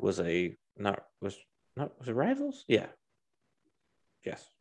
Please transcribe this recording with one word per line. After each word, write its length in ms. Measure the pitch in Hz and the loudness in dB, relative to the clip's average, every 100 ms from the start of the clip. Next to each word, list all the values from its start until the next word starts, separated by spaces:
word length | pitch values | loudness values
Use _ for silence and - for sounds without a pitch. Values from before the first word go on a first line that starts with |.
was 200 | 98 95 | 0 2
a, 360 | 85 87 87 - _ - | 2 2 0 -4 _ -4
not, 260 | 101 - - - | -2 -2 -6 -8
was, 160 | 101 - - _ _ - | -8 -8 -18 _ _ -8
not, 220 | 147 - | -8 -6
was 100 | 120 | -4
it 60 | |
Rivals? 500 | 113 190 269 285 269 - | 2 2 2 -2 -4 2
Yeah. 180 | 110 - - _ _ _ _ _ _ _ _ _ _ _ _ | 2 2 -12 _ _ _ _ _ _ _ _ _ _ _ _
Yes. 180 | - - - _ | -10 -10 -12 _